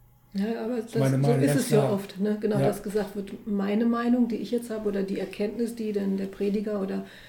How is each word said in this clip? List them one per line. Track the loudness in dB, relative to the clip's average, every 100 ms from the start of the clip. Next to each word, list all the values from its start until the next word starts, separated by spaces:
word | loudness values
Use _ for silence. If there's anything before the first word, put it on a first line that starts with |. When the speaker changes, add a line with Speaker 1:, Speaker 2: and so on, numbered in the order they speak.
| -20 _ _
Speaker 1:
Ja, | -4 -2 -2
aber | -2 -4
Speaker 2:
Das | -2
ist |
Speaker 1:
das, | 2
Speaker 2:
meine | 2 4
Speaker 1:
so | 4
Speaker 2:
Meinung, | 4
Speaker 1:
ist | 4
Speaker 2:
ganz | 4
Speaker 1:
es | 4
ja | 4
Speaker 2:
klar. | 4
Speaker 1:
oft, | 2 -4 -4
ne? | -2 0
Genau, | 0 2
Speaker 2:
Ja. | 2
Speaker 1:
dass | 0
gesagt | -2 -2 -2
wird, | -6 -10 -10 -4
meine | -2 0 2
Meinung, | 2 2 2 4 2
die | 0
ich | -2
jetzt | -4 -4
habe, | -4 -2
oder | -2
die | -2 -4
Erkenntnis, | -4 -4 -4 -2 -4
die | -4 -4
denn | -2 0 -2
der | -4
Prediger | -2 0 0 0 -2
oder | -2 -4 -8 -14